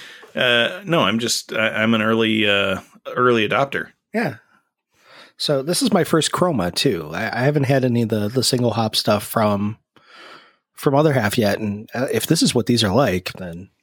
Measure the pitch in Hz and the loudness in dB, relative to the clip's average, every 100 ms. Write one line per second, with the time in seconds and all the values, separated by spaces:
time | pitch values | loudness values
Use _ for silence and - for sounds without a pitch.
0 | - - - - 127 120 117 180 202 165 | -20 -20 -10 -2 2 2 0 -2 -2 2
1 | 98 113 117 - - 113 110 104 110 113 | 2 0 -2 -6 -6 -2 -2 0 0 2
2 | 107 113 110 107 104 101 98 95 - _ | 2 2 2 2 2 2 0 -4 -8 _
3 | - 123 123 117 104 107 139 85 - _ | -10 0 2 2 2 0 -2 -4 -8 _
4 | _ 214 185 107 _ _ _ _ _ _ | _ -4 -4 -8 _ _ _ _ _ _
5 | _ - - - - 139 139 175 262 190 | _ -20 -20 -8 -2 -2 0 -2 2 2
6 | 156 160 - - 180 127 87 - 139 87 | 2 2 0 0 0 0 -2 0 0 0
7 | - - 107 120 135 147 131 139 127 120 | -6 -6 -6 -2 0 0 2 2 2 0
8 | 110 110 101 127 - 127 120 110 110 - | 0 0 -2 -2 0 0 0 0 -2 -2
9 | - 104 - 113 107 101 104 110 _ _ | 0 0 0 0 0 0 -4 -8 _ _
10 | _ - - - - _ _ - 151 139 | _ -20 -20 -20 -20 _ _ -2 2 4
11 | 156 131 104 117 104 98 107 101 113 - | 4 2 0 2 0 0 -4 -6 -8 -6
12 | - 220 - 160 220 123 - 117 107 113 | -2 -2 0 2 2 0 2 2 2 2
13 | 127 90 - - 90 85 95 _ | 2 0 -6 -12 -12 -12 -16 _